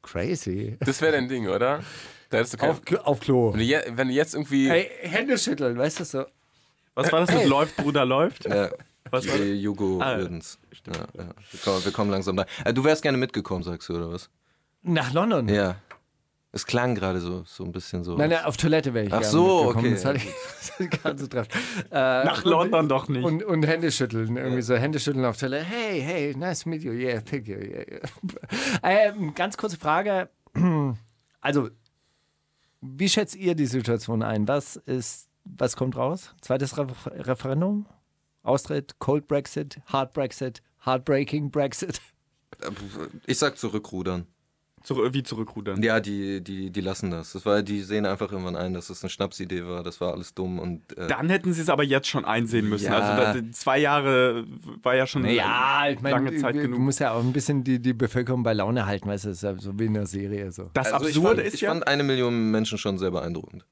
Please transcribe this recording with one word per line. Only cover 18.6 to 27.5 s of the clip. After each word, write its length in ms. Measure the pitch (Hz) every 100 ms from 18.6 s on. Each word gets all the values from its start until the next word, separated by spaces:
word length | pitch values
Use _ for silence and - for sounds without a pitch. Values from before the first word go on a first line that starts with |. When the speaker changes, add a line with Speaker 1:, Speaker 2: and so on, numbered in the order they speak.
| 160 156 143
Speaker 1:
wäre 120 | 117 104
ich 80 |
Speaker 4:
Ach 60 | 101
Speaker 1:
gerne 120 | 107
Speaker 4:
so, 340 | 156 185 185 135
Speaker 1:
mitgekommen. 200 | 110 123
Speaker 4:
okay. 80 | 117
Speaker 1:
Das 100 | 135
hatte 120 | 139
ich, 80 | 107
<laughs> 340 | - - -
das 120 | -
hatte 120 | - 262
ich 40 |
gerade 300 | - 156 139
so 80 | 139
drauf. 200 | 127 107 214 247 220 -
Äh, 340 | 151 131 127 131
Speaker 3:
Nach 180 | -
Speaker 1:
und, 60 | 180
Speaker 3:
London 380 | 165 190 170 151
doch 180 | 131 -
nicht. 140 | 131
Speaker 1:
und, 200 | 160 160
und 240 | 214 160 151
Hände 240 | 160 165
schütteln, 460 | - 123 113 113 123
irgendwie 240 | 131 127
so 140 | 117 123
Hände 240 | 135 151
schütteln 240 | 147 135 127
auf 120 | 107
Toilette. 280 | 135 139 170
„Hey, 360 | 233 220 180
hey, 340 | 135 175 143 135
nice 260 | 175 165
to 80 | 165
meet 140 | 160
you. 80 | 156
Yeah, 280 | 117 127 117
thank 260 | 110 143
you. 100 | 107